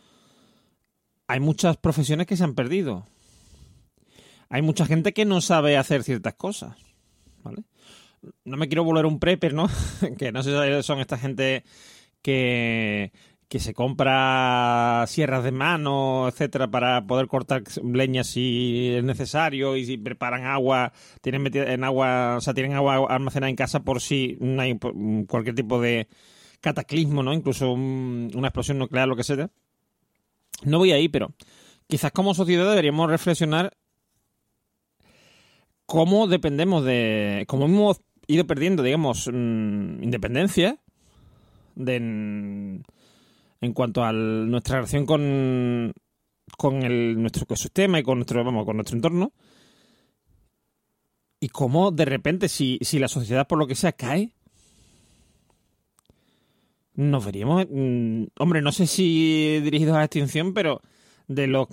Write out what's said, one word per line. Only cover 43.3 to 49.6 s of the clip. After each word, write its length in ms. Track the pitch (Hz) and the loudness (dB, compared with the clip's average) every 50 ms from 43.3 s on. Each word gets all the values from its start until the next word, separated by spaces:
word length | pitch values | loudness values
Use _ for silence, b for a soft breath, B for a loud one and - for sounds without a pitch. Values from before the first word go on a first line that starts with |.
| b b b b b b | b b b b b b
en 120 | - 123 110 | -6 -4 -2
cuanto 300 | - 127 120 98 123 120 | -2 -2 0 0 0 0
a 100 | 113 110 | 0 0
nuestra 640 | 110 113 110 110 110 110 113 120 123 - - 135 131 | 0 0 0 0 -2 0 0 -2 -2 -2 -2 -2 -2
relación 280 | 120 - - 143 143 | -2 -2 -2 -2 2
con, 880 | - 156 151 147 143 139 139 135 131 127 127 123 123 120 120 120 110 - - _ _ _ _ _ _ _ _ _ - - - | 2 2 2 2 0 0 0 0 0 0 0 0 0 -2 -2 -4 -4 -8 -10 _ _ _ _ _ _ _ _ _ -20 -10 -2
con 260 | - 143 131 139 131 | -2 0 0 0 0
el, 380 | 120 123 120 120 117 113 110 | 0 0 0 0 0 0 0
nuestro 220 | 113 110 - - 139 | -2 -2 -2 -4 -4
ecosistema 560 | - 117 - - - - - 196 196 185 160 | -4 -6 -6 -6 -4 0 2 2 4 2 2
y 40 | 123 | 2
con 160 | 123 131 123 | 0 0 0
nuestro, 240 | 117 - 117 120 117 | -2 -2 0 0 0
vamos, 220 | 127 123 110 107 | 0 -2 -2 -2
con 120 | 101 107 107 | -2 -4 -4
nuestro 180 | 104 - - | -4 -4 -4
entorno. 380 | 117 113 165 170 175 185 285 - b b b b b | 0 0 0 0 0 -2 -2 -4 b b b b b